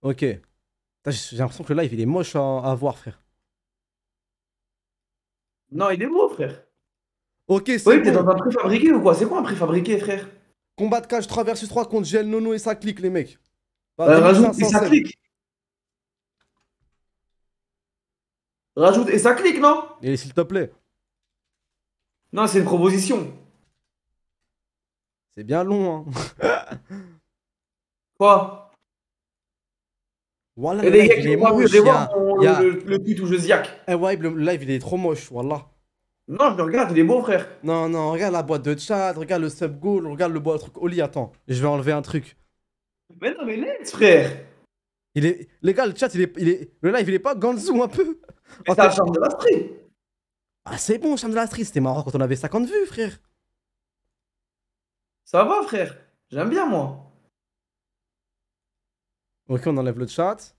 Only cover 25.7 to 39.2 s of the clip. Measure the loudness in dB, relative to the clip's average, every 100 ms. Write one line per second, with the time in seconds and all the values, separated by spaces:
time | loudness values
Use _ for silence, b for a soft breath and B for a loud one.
25.7 | -2 -2 -6 -10 -10 -10 -6 -4 -4 -6
26.7 | -18 _ -20 -20 _ _ _ _ _ _
27.7 | _ _ _ _ _ 6 6 4 -10 -20
28.7 | _ _ _ _ _ _ _ _ _ _
29.7 | _ _ _ _ _ _ _ _ -8 -6
30.7 | 0 6 8 8 4 2 2 4 4 6
31.7 | 8 6 4 2 -2 0 4 4 4 2
32.7 | 0 -4 -4 -2 -4 -2 -2 2 0 0
33.7 | -12 -6 -2 -2 -2 -4 -4 -2 -2 -4
34.7 | -6 -4 -4 -4 -6 -8 -10 -8 -8 -12
35.7 | _ _ _ _ _ -14 0 0 0 -2
36.7 | 0 0 2 4 2 2 -2 -2 -12 -4
37.7 | -4 -2 -4 -4 -2 -2 -4 -4 -4 -4
38.7 | -6 -4 -4 -4 -6